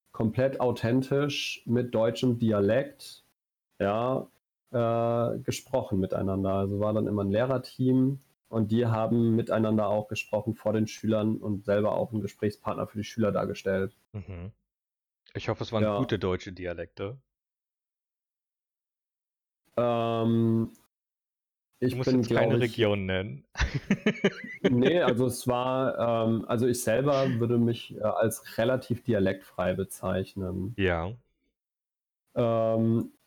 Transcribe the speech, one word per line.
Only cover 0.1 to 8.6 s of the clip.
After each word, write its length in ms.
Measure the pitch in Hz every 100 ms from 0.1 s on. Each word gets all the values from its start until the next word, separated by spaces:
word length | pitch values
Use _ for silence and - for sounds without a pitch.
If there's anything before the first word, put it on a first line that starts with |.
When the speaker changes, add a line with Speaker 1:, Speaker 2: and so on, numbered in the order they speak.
Speaker 1:
komplett 480 | - 113 131 135 135
authentisch 1000 | 123 110 113 131 131 139 143 143 - - -
mit 280 | 120 120 113
deutschem 420 | 113 - 127 117
Dialekt, 840 | 110 104 98 120 139 - - - _ _ _ _ _ -
ja, 480 | 98 110 123 135 - _ _ _ _
äh, 680 | 120 117 117 117 117 117 110
gesprochen 600 | - - - 131 - 95
miteinander. 540 | 92 - 95 98 95
Also 260 | 98 98 101
war 140 | 107
dann 140 | 107 -
immer 160 | 104
ein 80 | 98
Lehrerteam 880 | 104 131 127 - - 127 131 131 139 _ _ _
und 220 | 113